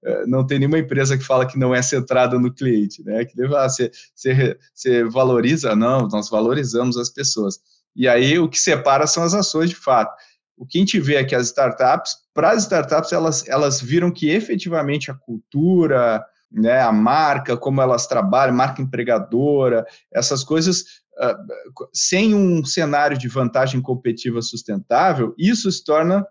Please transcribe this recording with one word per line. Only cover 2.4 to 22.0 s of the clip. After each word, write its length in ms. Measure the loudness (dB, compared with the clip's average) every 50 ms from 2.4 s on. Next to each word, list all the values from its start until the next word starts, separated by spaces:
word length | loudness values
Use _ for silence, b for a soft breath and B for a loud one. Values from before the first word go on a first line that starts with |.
| 0 0
cliente, 520 | -2 -2 -2 0 0 0 0 -2 -6 -10 -10
né, 200 | -6 -4 -4 -4
que 120 | -6 _ -4
nem, 160 | -2 0 0
"Ah, 160 | 0 0 0
você, 220 | 0 -2 -4 -4 B B B B B
você 180 | -6 -2 0 2
re-, 240 | 2 2 0 -2 -4 b b b
você 300 | -8 -2 0 2 2 2
valoriza?" 720 | 0 0 0 2 2 4 2 2 2 0 0 0 0 2
Não, 320 | 2 2 2 2 2 0 0
nós 200 | -2 -4 -4 -2
valorizamos 680 | -2 0 0 2 0 0 -2 -2 -2 -2 -2 0 -2 -4
as 120 | -6 -8
pessoas. 500 | _ -6 -4 -4 -2 -2 -4 -4 -4 -8 _ _ _ _ _ _ _
E 120 | 0 2 4
aí 320 | 4 4 4 4 2 2
o 100 | 0 0
que 80 | 0 -2
separa 480 | 0 0 0 0 2 2 2 2 2
são 160 | 0 0 -2
as 140 | 0 0 0
ações 340 | 0 -2 -2 -2 0 -2 -2
de 60 | -2
fato. 360 | -4 -2 2 2 2 2 0 -6 b b b b b _ _ _ _
O 80 | -20
que 140 | -6 0 0
a 20 |
gente 180 | 0 2 2 0
vê 160 | 0 2 2
é 80 | 0 0
que 120 | 0 0
as 120 | -2 -2 -2
startups, 680 | -2 0 0 0 0 2 2 2 2 0 -2 -8 -12 _ _ _ _
pras 300 | 0 2 2 2 2 0
startups, 480 | 0 0 -2 0 0 0 -2 -2 0
elas, 360 | -2 0 0 0 -2 -2 -4 -2
elas 320 | -2 0 0 0 0 -2
viram 300 | -4 0 0 2 2 0
que 200 | -2 0 -2 0
efetivamente 840 | 0 0 -2 -2 -6 -6 -4 -4 -4 -2 -2 -2 -4 -4 -6 -8
a 20 | -14
cultura, 1120 | -16 _ -12 -12 -12 _ _ _ 0 2 2 4 4 4 4 4 2 2 2 0 0 -4 b b b b b
né, 300 | -2 0 2 2 4 4
a 100 | 4 4
marca, 640 | 4 4 4 4 4 4 2 2 0 -2 -2 -4 -4
como 240 | -4 -2 -2 0 2
elas 280 | 2 2 2 0 0 -2
trabalham, 480 | -2 -2 0 2 2 2 2 2 2
marca 260 | 2 0 0 -2 -4
empregadora, 1040 | -8 -6 -6 -6 -2 0 0 0 0 -2 -2 0 2 2 2 2 2 2 2 0 -2 B B B B B
essas 320 | -4 -2 -2 -2 -2 -4 -4
coisas, 400 | -2 0 0 2 0 0 -2 -4 B B B B _ _ -4
ah, 180 | -4 -4 -4 -4 -8 -14 -14 -16 -16 -20 -16 -18 -18 -12 _
sem 400 | -4